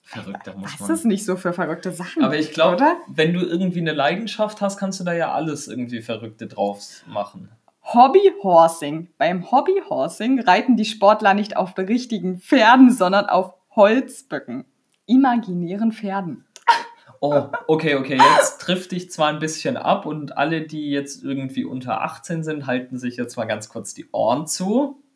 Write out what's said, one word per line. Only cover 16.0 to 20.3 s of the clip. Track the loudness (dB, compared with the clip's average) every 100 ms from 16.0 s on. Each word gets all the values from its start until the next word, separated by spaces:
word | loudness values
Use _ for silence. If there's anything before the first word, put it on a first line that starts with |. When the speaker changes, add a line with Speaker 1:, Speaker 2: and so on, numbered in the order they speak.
| -6 -6 -6 -10 _ -4 0 0 -2 -20 _ _
Speaker 1:
Oh, | 0 0 0 -8 0
okay, | 0 2
okay, | -2 -2 4 6 6
jetzt | 2 -4
trifft | -4 -4 -4
dich | -10 -8
zwar | -2 0
ein | 0
bisschen | -6 -4 -6 -2
ab | 0 0
und | -2 -10 -8